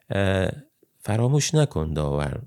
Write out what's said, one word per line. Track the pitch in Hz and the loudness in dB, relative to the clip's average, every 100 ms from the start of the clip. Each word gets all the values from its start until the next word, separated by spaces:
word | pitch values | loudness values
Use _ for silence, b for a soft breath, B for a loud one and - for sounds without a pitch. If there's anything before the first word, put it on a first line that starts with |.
| B | B
اه، | 98 98 95 92 143 - _ _ _ | 0 2 2 0 -2 -12 _ _ _
فراموش | - 107 123 147 139 | -4 0 2 2 2
نکن | 156 147 - 78 | 2 2 0 -2
داور | 78 73 71 71 67 | -2 0 0 -2 -4